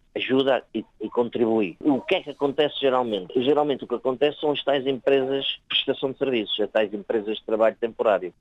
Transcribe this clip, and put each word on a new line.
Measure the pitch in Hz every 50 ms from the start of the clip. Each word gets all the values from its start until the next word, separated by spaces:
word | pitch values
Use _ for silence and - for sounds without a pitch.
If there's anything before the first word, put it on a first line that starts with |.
| _ _ -
ajuda | 107 104 - 131 135 135 135 131 113 - _ -
e, | 113 - - _ -
e | 110 104
contribui. | - 120 120 117 - 110 120 110 113 110 107 87 - -
O | - 151 139 123
que | - - 190
é | 175
que | - 151
acontece | 139 - 143 143 127 - 151 143 - -
geralmente? | 139 135 127 127 127 117 107 98 90 85 - 131 120
Geralmente | 135 151 143 147 147 135 117 -
o |
que | - 123
acontece | 110 - 131 131 120 143 147 143 -
são | - 151 143
as | 131 -
tais | - 139 143 127
empresas | 135 135 120 - 139 139 135 131 131 135 139 135
de | - - - _
prestação | - - - - - 131 - - 135
de | 131
serviços, | - 135 131 127 117 104 - - -
as | 104 98
tais | - 110 107 98 104
empresas | 104 98 - 117 113 101 107 107
de | - -
trabalho | - 110 107 110 110 107 -
temporário. | - 113 107 - 120 113 101 90 92 87 - _